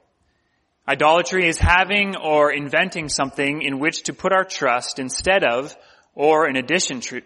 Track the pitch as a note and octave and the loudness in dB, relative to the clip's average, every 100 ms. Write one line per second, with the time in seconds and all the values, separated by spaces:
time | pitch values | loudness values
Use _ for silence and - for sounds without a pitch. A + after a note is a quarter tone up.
0 | _ _ _ _ _ _ _ _ - C#3 | _ _ _ _ _ _ _ _ -4 2
1 | D3+ E3+ E3+ F#3 E3+ D#3+ E3 F3 F#3 G3+ | 4 4 2 0 0 2 4 4 2 0
2 | G3 F#3+ D#3 D3+ D3 C#3+ C#3+ D#3 F3+ F3+ | -2 -4 0 4 4 2 -2 -2 -2 -4
3 | D3+ - C3+ - C#3 D3+ C#3 C3+ D#3 - | -6 -4 -4 -2 -4 -2 -4 -2 -2 -2
4 | - C#3+ F#3 F#3+ F#3 - C3+ B2 - - | -8 -6 0 0 0 -2 0 0 -2 -8
5 | C3 - F3+ F#3+ C#3+ A#2+ D3 - _ _ | -8 -4 0 2 2 0 -4 -12 _ _
6 | _ - D3 D#3 D#3 C3 B2 F3 - C3 | _ -2 2 4 2 0 -2 -2 -2 -6
7 | - B2 | -10 -12